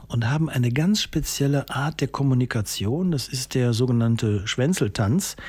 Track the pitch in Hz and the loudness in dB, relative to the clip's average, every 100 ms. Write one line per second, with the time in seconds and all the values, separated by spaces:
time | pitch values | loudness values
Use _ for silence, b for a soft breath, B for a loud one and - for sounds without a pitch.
0 | - 120 113 151 160 127 120 131 175 208 | -6 -2 0 0 0 0 0 2 2 2
1 | - 160 - - 139 143 - 139 143 - | 0 -4 -4 0 2 0 -2 -4 -4 -2
2 | 135 - 139 127 127 113 101 - 98 151 | -4 0 2 2 2 -2 -4 -4 -2 0
3 | 185 143 - 127 - 131 123 110 127 120 | 0 -2 -4 -8 -2 0 2 2 2 4
4 | 117 113 110 104 104 - 143 190 107 - | 2 2 2 0 -2 0 0 2 0 0
5 | 101 175 - B | 2 2 0 B